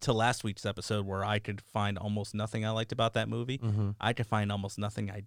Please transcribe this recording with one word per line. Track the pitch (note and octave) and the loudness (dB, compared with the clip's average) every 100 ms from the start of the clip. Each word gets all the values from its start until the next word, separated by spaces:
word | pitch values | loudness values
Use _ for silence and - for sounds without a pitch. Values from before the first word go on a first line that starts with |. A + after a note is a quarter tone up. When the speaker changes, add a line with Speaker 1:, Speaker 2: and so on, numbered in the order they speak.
Speaker 1:
to | - | 2
last | A2+ A2+ - | 4 4 4
week's | A2 G2 | 0 -2
episode | G#2 G2 - G#2 | -4 -4 0 0
where | G2 F#2+ G2+ | 0 -2 0
I | G#2 | 0
could | G2+ G2+ | -2 -6
find | - A2 G2+ F#2+ | -4 0 0 0
almost | G2+ G#2 G2 | 0 -2 -2
nothing | G#2+ G#2+ A2+ | -2 -2 0
I | A2 | 0
liked | A2 A2+ | 0 -2
about | A#2+ A2+ | 2 2
that | A2+ A2 | 2 0
movie, | A2+ A#2+ C3 | -2 -2 -2
Speaker 2:
Mm-hmm. | A2+ G#2+ G2+ G#2 | 0 2 2 0
Speaker 1:
I | A2 | 0
could | A#2+ A#2 | 0 0
find | G#2+ G2+ | 2 2
almost | G2+ G2 - | 0 -4 -4
nothing | G#2 - G2+ | -4 -2 -4
I | G2 | -6